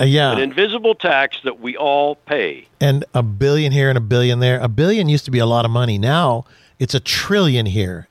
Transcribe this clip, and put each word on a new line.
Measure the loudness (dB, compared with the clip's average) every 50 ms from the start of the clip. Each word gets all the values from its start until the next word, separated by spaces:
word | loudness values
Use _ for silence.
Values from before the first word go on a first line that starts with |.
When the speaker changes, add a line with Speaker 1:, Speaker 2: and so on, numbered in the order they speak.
Speaker 1:
Uh, | 0
yeah. | 2 4 4 2 2 0
Speaker 2:
An | 0
invisible | -2 -2 0 -2 -2 -2 -2 -2 0 0 0
tax | 0 0 0 2 2 0 -2 -4 -8 -8
that | -8 -10 -8
we | -10 -10 -8
all | -4 -2 0 0 0 0 -2 -4
pay. | _ _ -4 -2 -2 -2 -2 -4 -8 -16 _ _ -2
Speaker 1:
And | 0 0 0 0 -2 -4 -4
a | -2 -2
billion | -2 -2 -2 0 0 0 0 0 0 0
here | 2 2 2
and | 0 0
a | 0
billion | 0 0 2 2 2 2 2
there. | 2 2 2 2
A | 0 -2
billion | 0 0 2 2 2 2 2 2
used | 2 0 0
to | 0
be | 0 0
a | 2
lot | 2 2 2 0
of | 0 0
money. | 0 0 0 0 0
Now | 0 0 0 2 2 0 0 -2 -6 _ _ _ _ _ _ -6
it's | -6 -2 -2
a | -4
trillion | -4 -4 -6 -4 -2 0 0 2 2 2 2 2 0
here | 0 -2 -2 -2 -4 -6 -10 -14 _